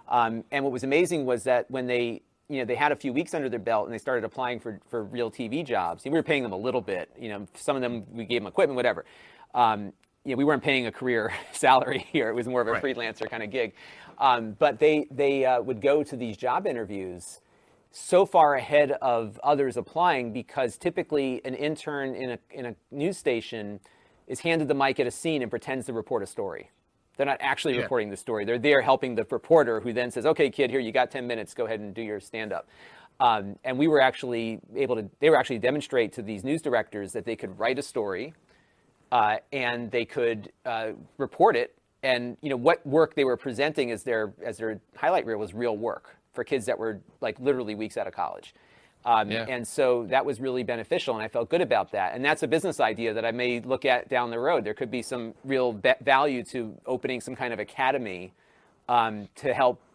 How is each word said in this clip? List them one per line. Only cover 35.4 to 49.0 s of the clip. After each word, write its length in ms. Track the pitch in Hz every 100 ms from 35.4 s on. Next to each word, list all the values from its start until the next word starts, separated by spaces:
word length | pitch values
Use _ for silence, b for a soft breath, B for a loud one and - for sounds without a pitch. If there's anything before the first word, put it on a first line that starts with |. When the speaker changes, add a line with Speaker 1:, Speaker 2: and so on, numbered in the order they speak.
| 131 120
Speaker 1:
demonstrate 560 | 123 147 - 131 107
to 80 | -
these 220 | 104 104
news 180 | 123 160
directors 500 | 151 117 107 107 98
that 140 | 117 98
they 100 | 113
could 220 | 98 92
write 200 | 113 131
a 40 |
story, 500 | - 127 104 92 143 - _ b b b b _ _
uh, 260 | 123 107 110 -
and 380 | 139 120 120 117
they 160 | 120 117
could, 440 | 143 117 113 98 _
uh, 280 | 127 113 110 98 - -
report 380 | 135 - 196 120
it. 180 | - _ _ _
And, 360 | 131 123 120 -
you 80 | 151
know, 80 | 127
what 280 | 131 170 143
work 280 | 147 156
they 100 | -
were 120 | 135 120
presenting 540 | 139 113 147 151 123
as 120 | 110
their, 300 | 131 113 107 95
as 140 | 117 104
their 240 | 110 104 - -
highlight 300 | 156 175 113
reel 100 | 107
was 160 | 107
real 240 | 101 120 107
work 400 | 113 - - - _
for 100 | -
kids 200 | 120 135
that 140 | 107 120
were, 200 | 110 104 - _
like, 180 | 139 -
literally 360 | 131 127 107
weeks 240 | 104 110 -
out 80 | 98
of 80 |
college. 400 | - 73 50 - _ b b b b